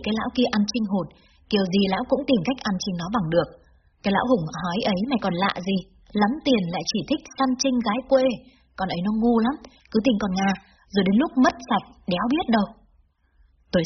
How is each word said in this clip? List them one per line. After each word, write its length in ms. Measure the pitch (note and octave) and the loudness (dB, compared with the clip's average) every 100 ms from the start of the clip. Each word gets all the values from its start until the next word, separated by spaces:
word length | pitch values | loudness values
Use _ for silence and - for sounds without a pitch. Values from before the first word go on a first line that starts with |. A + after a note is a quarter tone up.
cái 100 | G#3 A3 | -2 -4
lão 120 | B3 B3+ | -4 -2
kia 120 | A#3 G#3+ | 0 2
ăn 60 | G#3 | 0
chinh 140 | A#3+ G#3 | -2 -2
hụt, 160 | G3 D#3+ _ _ _ - | -2 -4 _ _ _ -2
kiểu 140 | G3+ F#3 | 0 2
gì 80 | G3 F#3+ | 2 2
lão 100 | F#3+ - | 0 0
cũng 120 | C4 C#4+ | 0 2
tìm 120 | A#3+ G3 | 2 2
cách 140 | C4 - | -4 -4
ăn 60 | F#3 | -4
chinh 160 | G#3+ F3 | -4 -4
nó 80 | F3 A3+ | -2 -2
bằng 120 | D#3+ | 2
được. 160 | E3+ - - _ _ _ _ | 0 0 -8 _ _ _ _
Cái 80 | G3+ F#3+ | -2 0
lão 100 | B3 | 2
hùng 160 | A#3 D3+ - | 0 0 -6
hói 180 | F3+ F#3+ A#3 | -6 -4 -2
ấy 60 | F#3 A#3+ | -2 -2
mày 100 | B3+ | -2
còn 120 | G3 | -2
lạ 200 | E3+ G3 - F3+ | 0 -2 -2 -2
gì, 100 | F#3+ - _ _ G#3 | -4 -4 _ _ 0
lắm 100 | G3+ D4+ C#4+ | 0 0 2
tiền 180 | A#3 E3+ | 2 0
lại 100 | D#3 E3+ | -4 -4
chỉ 80 | G#3 D3 | -4 -2
thích 140 | D4+ - - | -4 -4 -4
săn 120 | C4 B3+ | -2 0
chinh 160 | C4+ B3 A3+ | 0 0 0
gái 140 | A3+ - | -2 2
quê, 140 | C4 C4 A3 - _ _ - | 4 4 0 -10 _ _ -8
con 100 | F#3 E3+ | -6 -2
ấy 40 | G3 | -2
nó 60 | A3 | 2
ngu 180 | A#3 A3+ A3+ | 4 4 2
lắm, 100 | D4+ - _ _ | -2 -10 _ _
cứ 80 | C4+ | 0
tìm 120 | C4 G#3 | 2 0
con 120 | G3+ F#3 | 0 0
Nga, 140 | G3 G3 _ _ _ | 0 -2 _ _ _
rồi 100 | G3 F#3 | 0 4
đến 80 | G#3+ | 4
lúc 100 | E4 B3+ | 2 2
mất 120 | D4 - - | 2 2 -4
sạch, 160 | G#3 - - - | -4 -4 -14 -6
đéo 140 | F3 A#3 | -2 0
biết 120 | D#4 F4 A3 | -2 0 0
đâu. 120 | F#3+ - _ _ _ _ _ _ _ _ - | 0 -6 _ _ _ _ _ _ _ _ -4
Tôi 120 | F#3 | -2